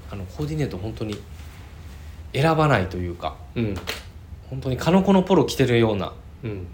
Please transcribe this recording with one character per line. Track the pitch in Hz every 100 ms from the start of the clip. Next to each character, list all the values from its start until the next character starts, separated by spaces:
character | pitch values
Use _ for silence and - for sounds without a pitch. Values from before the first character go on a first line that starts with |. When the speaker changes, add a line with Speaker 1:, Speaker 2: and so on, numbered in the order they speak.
| -
Speaker 1:
あ | 104
の、 | 95
コ | -
ー | 147
デ | 156
ィ |
ネ | 135
ー |
ト | 92
本 | 107
当 | 110
に | 107 104 - - - - - - - - - - -
選 | 127 160 156
ば | 151
な | 117
い | 92
と | 92
い | 87
う | 87
か、 | 82 - - 120
Speaker 2:
う |
ん。 | 110 95 - - - - - - -
Speaker 1:
本 | 131
当 | 131
に | 127
カ | 160
ノ | 190
コ | 190
の | 196
ポ | 180 180
ロ | 127
着 | -
て | 127
る | 117
よ | 110
う | 101
な、 | 85 - - -
Speaker 2:
う | 113
ん。 | 101 90